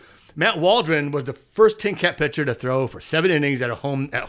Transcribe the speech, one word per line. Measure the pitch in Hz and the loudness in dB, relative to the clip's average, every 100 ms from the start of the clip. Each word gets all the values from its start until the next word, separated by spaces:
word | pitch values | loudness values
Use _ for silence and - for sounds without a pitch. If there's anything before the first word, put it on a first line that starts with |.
| - - - | -12 -20 -14
Matt | 151 202 185 | -4 -2 2
Waldron | 175 233 160 156 143 | 2 2 2 0 -2
was | 143 131 | -4 -6
the | |
first | 123 - - 220 214 | -10 -4 4 4 4
Tin | 208 170 | -4 0
Cap | 175 - | -2 0
pitcher | 151 151 139 | -2 0 -2
to | |
throw | 117 127 131 131 | -2 -2 -2 -2
for | 90 | -6
seven | - 160 185 | -4 0 2
innings | 156 143 131 | 2 2 0
at | 123 | -2
a | 113 | -4
home, | 139 135 143 | -4 -4 -4
at | 120 | -6